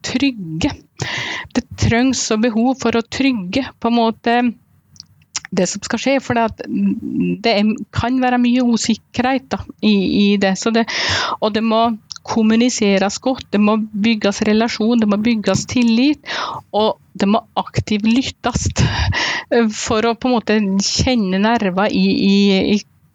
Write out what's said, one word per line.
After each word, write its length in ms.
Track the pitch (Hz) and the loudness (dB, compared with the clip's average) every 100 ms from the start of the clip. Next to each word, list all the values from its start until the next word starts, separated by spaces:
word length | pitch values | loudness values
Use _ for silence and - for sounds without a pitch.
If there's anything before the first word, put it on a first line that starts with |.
trygge. 720 | - 254 277 233 170 160 185 - _ - 139 - - - - - | -6 -2 -2 -2 -8 -4 -4 -6 _ -12 -8 -8 -8 -10 -6 -6
Det 80 | - - | -6 -2
trengs 400 | 214 233 262 240 - | 2 2 2 0 -2
så 80 | 220 | 0
behov 380 | 240 220 247 262 | 0 2 0 0
for 100 | 269 | 0
å 80 | 233 | -2
trygge, 600 | - - 269 240 180 262 254 - | -2 -2 0 0 -2 -4 -4 -4
på 100 | 233 | 0
en 60 | 233 | 2
måte, 380 | 226 226 - 240 247 - _ _ _ - - _ _ - - | 0 0 0 2 0 -4 _ _ _ -20 -20 _ _ -14 -6
det 140 | 180 180 | -2 -2
som 140 | 202 | -4
skal 160 | - 226 | -6 -4
skje, 140 | 254 269 | 0 0
for 120 | - 240 | 0 -2
det 80 | 226 | -2
at 140 | - | -4
det 880 | - 196 202 208 - 156 180 180 226 208 | -6 -2 -2 -2 -4 -2 -2 0 0 2
er, 160 | 214 - - | 2 0 -6
kan 280 | - 240 262 | -4 -2 0
være 160 | 254 247 | 0 2
mye 220 | 240 247 | 2 2
usikkerhet 840 | 247 226 - 214 _ - 254 269 269 | 2 0 0 -2 _ -4 -2 -2 -4
da, 60 | 226 - - | -8 -8 -2
i, 80 | 214 208 185 196 | 2 2 2 2
i 40 | 202 202 | 4 4
det. 140 | 196 190 | 2 0
Så 160 | 226 | 0
det, 140 | 226 226 - - - - - | 0 0 -2 -2 -2 -4 -4
og 120 | 214 | -2
det 120 | 214 | -2
må 260 | 226 220 233 214 - - | 0 2 0 -2 -10 -18
kommuniseres 960 | - - 220 226 247 - 202 196 190 - | -6 0 2 4 2 2 2 2 0 -2
godt, 300 | 262 254 - | -4 -4 -2
det 100 | 214 | 0
må 160 | 208 220 | 2 2
bygges 680 | 214 208 220 220 202 202 214 | -2 -2 0 2 0 0 0
relasjon, 540 | 214 226 - 220 240 | 2 0 0 0 2
det 60 | 214 | 2
må 80 | 202 | 2
bygges 480 | 220 220 196 190 - | 0 0 0 -2 -2
tillit, 560 | 254 240 226 277 294 - - - - - | 0 2 4 2 0 -6 -8 -8 -10 -6
og 300 | 202 214 - _ - | 0 0 -2 _ -2
det 100 | 196 | 0
må 140 | 220 - - | 0 -2 -8
aktivt 480 | - - - 214 220 | -4 -4 -2 0 2
lyttes, 600 | 233 262 - 240 - - - - - - 330 - - - | 0 -2 -4 -4 -4 -4 0 0 0 -2 -2 -4 -6 -2
eh, 180 | 247 226 | 0 0
for 320 | 214 - 220 233 | -2 -4 -2 0
å 80 | |
på 160 | 226 262 | -2 0
en 60 | 240 | -2
måte 200 | - 214 202 196 202 | 0 0 0 0 -2
kjenne 560 | - - 254 190 185 | 0 0 0 0 0
nerver 480 | 214 233 202 185 208 | 2 2 0 0 0
i, 140 | 196 190 | 2 2
i, 320 | 190 196 196 202 190 - 208 | 2 4 4 4 4 2 0
i 40 | - _ _ | -2 _ _